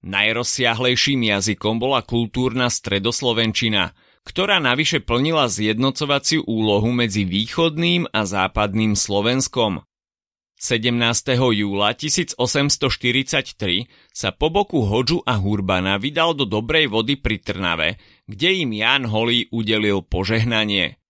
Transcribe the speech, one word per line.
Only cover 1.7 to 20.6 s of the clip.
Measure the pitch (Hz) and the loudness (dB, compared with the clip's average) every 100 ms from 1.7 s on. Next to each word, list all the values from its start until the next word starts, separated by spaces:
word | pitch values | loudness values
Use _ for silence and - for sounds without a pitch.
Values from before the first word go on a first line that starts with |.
| 113 | 0
bola | 127 131 | 0 -2
kultúrna | - 120 113 - 127 117 123 | 0 -2 -2 0 -2 0 0
stredoslovenčina, | - - 98 104 117 127 113 113 104 117 104 85 _ _ _ | -2 -2 -2 -2 -2 0 0 0 0 0 0 -2 _ _ _
ktorá | - - 196 190 | -10 -4 0 2
navyše | 135 127 156 160 | 2 2 0 -2
plnila | - 120 147 160 127 | 0 0 2 2 0
zjednocovaciu | 95 107 110 135 135 143 139 - 160 | 0 0 2 0 0 -2 0 0 -2
úlohu | - 113 110 101 110 | 0 0 2 4 2
medzi | 123 120 101 | 0 0 0
východným | 95 95 113 - 165 151 170 175 170 | 0 -2 -2 0 0 2 0 0 0
a | 110 101 | -2 -2
západným | 98 92 - 104 101 110 101 | 0 -2 0 0 2 2 0
Slovenskom. | - 101 107 131 131 131 110 85 - _ _ _ _ _ _ _ | 0 0 0 0 -2 0 0 -2 -10 _ _ _ _ _ _ _
Sedemnásteho | - 120 117 120 117 117 - 123 127 107 | -2 0 0 2 2 0 0 2 2 2
júla | 104 98 101 113 | 0 0 0 -2
tisíc | 156 - 175 - | -2 -2 -2 -2
osemsto | 123 147 143 - 139 | 0 2 2 2 0
štyridsaťtri | - 123 123 131 151 - - 101 90 123 _ _ | 0 0 0 0 -2 -4 -6 -2 -2 -4 _ _
sa | - 113 - | -6 -6 -2
po | 156 | 0
boku | 180 202 165 | 0 0 0
Hodžu | 104 110 123 170 | 2 2 0 -2
a | - 113 | 0 0
Hurbana | 98 101 95 92 95 101 | 0 0 0 0 0 -2
vydal | 123 151 165 156 | -2 0 0 0
do | |
Dobrej | 123 107 113 156 143 | -2 -2 0 0 2
Vody | 107 113 139 | 0 -2 -2
pri | - 107 | -2 -4
Trnave, | - 104 90 82 80 90 - _ - | -6 -4 -2 0 -2 -4 -14 _ -18
kde | 104 170 190 | -2 0 0
im | 143 107 | -2 0
Ján | 110 139 120 | 0 0 0
Holý | 110 117 120 113 113 | 0 2 0 -2 -4
udelil | 110 110 107 98 | 0 2 2 0
požehnanie. | 87 87 95 113 113 113 | -2 -4 0 0 2 0